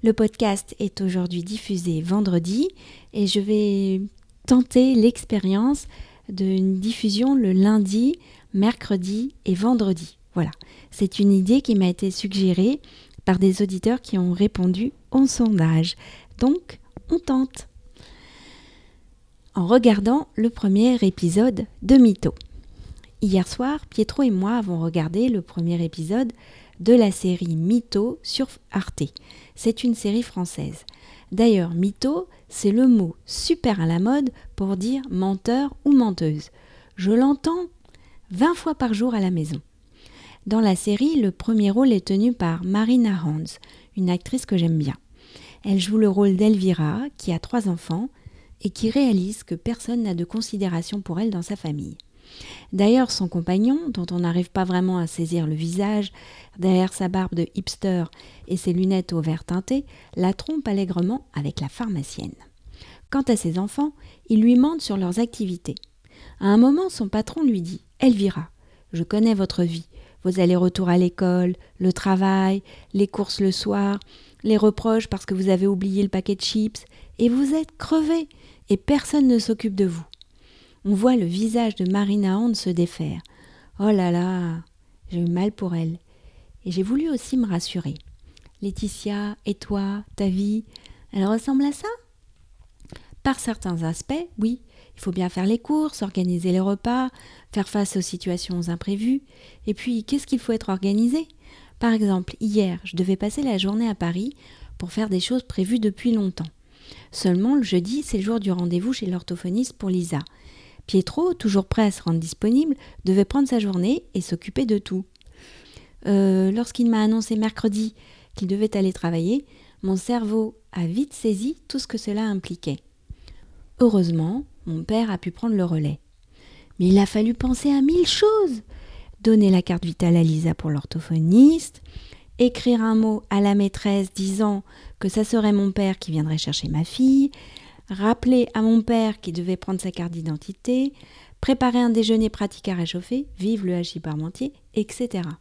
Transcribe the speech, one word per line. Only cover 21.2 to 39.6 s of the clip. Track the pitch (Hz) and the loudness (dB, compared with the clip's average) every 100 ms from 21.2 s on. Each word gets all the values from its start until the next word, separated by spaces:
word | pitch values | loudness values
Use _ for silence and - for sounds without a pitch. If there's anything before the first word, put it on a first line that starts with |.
| 175 180 247 190 - - | 0 4 2 0 -8 -10
de | 190 262 | 6 8
Mytho. | 233 190 165 - - - - - - - - - | 8 6 -2 -4 -16 -20 -20 -20 -20 -20 -20 -4
Hier | 208 190 180 | 2 2 0
soir, | - 254 302 - | -4 -4 -4 -6
Pietro | - 214 - | -2 -2 2
et | 269 | 2
moi | 190 196 240 | 2 0 -2
avons | 202 170 | -2 -2
regardé | 165 165 156 180 254 | -2 -2 -2 0 0
le | 214 | 0
premier | 170 - 170 170 | -4 -4 -2 -2
épisode | 165 170 160 220 254 - - - - - | -2 -4 -4 -2 -2 -6 -20 -20 -20 -4
de | 175 | 6
la | 240 214 | 6 6
série | 185 185 180 170 160 | 2 -2 -2 -2 -2
Mytho | 165 240 - 202 226 294 | 2 0 0 -2 -2 -6
sur | - - 269 - _ | -8 -6 -6 -8 _
Arte. | 196 185 - 147 - - - - - | -6 -6 -6 -8 -8 -20 -20 -20 -4
C'est | 233 226 254 | -2 0 -2
une | 220 | -2
série | 208 214 | -2 -2
française. | 240 - 175 - - 156 - - - - - | -4 -6 -8 -6 -10 -10 -18 -20 -20 -20 -12
D'ailleurs, | 185 233 208 170 | 2 4 4 2
mytho, | 170 190 202 262 320 370 - _ | 0 -2 0 -2 -2 -6 -16 _
c'est | - 202 | -2 0
le | 214 262 | 4 6
mot | 233 175 - - | 6 2 -4 -12
super | - - 330 262 196 | -8 -2 0 0 0
à | 165 | 0
la | 170 | 2
mode | 202 277 269 - - - | 2 2 0 -6 -20 -8
pour | 190 196 | -4 -4
dire | 208 269 262 | -2 -4 -4
menteur | 180 190 196 - 247 285 - 277 | -2 -2 -2 -2 -2 -2 -2 4
ou | |
menteuse. | 285 226 180 160 151 - - - - - - | 6 4 0 -2 -2 -8 -20 -20 -20 -20 -4
Je | 185 | 2
l'entends | 226 262 285 320 339 349 _ - _ - - - | 4 4 2 0 -4 -6 _ -20 _ -20 -20 -12
vingt | 180 294 349 | 0 2 2
fois | - 302 | -4 -2
par | 247 | -2
jour | 208 247 | 0 -2
à | 226 | 0
la | 190 | -2
maison. | 180 151 143 | -2 -4 -8